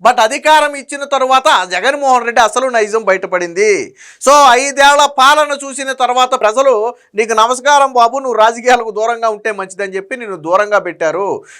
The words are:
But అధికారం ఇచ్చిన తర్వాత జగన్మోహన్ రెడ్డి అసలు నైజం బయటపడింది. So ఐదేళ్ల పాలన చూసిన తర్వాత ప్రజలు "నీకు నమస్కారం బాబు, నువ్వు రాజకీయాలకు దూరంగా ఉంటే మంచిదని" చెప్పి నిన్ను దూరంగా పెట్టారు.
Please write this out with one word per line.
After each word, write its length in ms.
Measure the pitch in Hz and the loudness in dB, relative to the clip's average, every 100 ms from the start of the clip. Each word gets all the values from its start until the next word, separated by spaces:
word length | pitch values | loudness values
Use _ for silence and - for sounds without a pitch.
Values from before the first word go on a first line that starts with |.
But 160 | 214 247 | 0 2
అధికారం 560 | 220 277 302 311 294 285 | 0 0 2 2 2 -4
ఇచ్చిన 280 | - 285 | -12 -12
తర్వాత 640 | 277 269 254 262 285 240 180 | -4 -2 0 2 2 0 0
జగన్మోహన్ 540 | 180 233 294 269 247 233 | -4 -2 -2 0 0 0
రెడ్డి 160 | 226 | 2
అసలు 260 | 214 247 262 | 2 0 -2
నైజం 360 | 233 214 220 | -2 -2 -2
బయటపడింది. 920 | 196 190 185 180 175 170 214 180 107 - - - - | -2 -2 -2 -4 -4 -2 0 0 -4 -14 -20 -4 2
So 60 | 294 277 | 4 6
ఐదేళ్ల 580 | 240 277 269 277 285 285 285 | 4 0 2 4 4 2 2
పాలన 400 | 269 302 294 285 277 | 2 4 0 -4 -10
చూసిన 260 | 269 269 | -10 -8
తర్వాత 480 | 254 247 247 254 254 | -4 -2 0 0 0
ప్రజలు 560 | 214 226 277 226 226 - _ 202 | 0 2 2 0 -2 -8 _ -4
"నీకు 180 | 220 | -2
నమస్కారం 600 | 220 226 254 262 285 269 | 2 0 0 2 2 2
బాబు, 260 | 247 233 269 | 2 0 0
నువ్వు 180 | 269 220 | -2 2
రాజకీయాలకు 540 | 220 233 247 247 226 | 2 2 0 0 0
దూరంగా 380 | 202 226 233 226 | -4 -4 -2 -4
ఉంటే 220 | 208 220 | -4 -6
మంచిదని" 440 | 202 190 185 196 190 | -6 -10 -8 -8 -8
చెప్పి 220 | 190 254 | -10 -10
నిన్ను 180 | 226 180 | -10 -10
దూరంగా 440 | 156 190 208 208 | 0 0 2 -2
పెట్టారు. 640 | 175 160 160 160 196 131 - | -2 -4 -4 -2 -4 -6 -10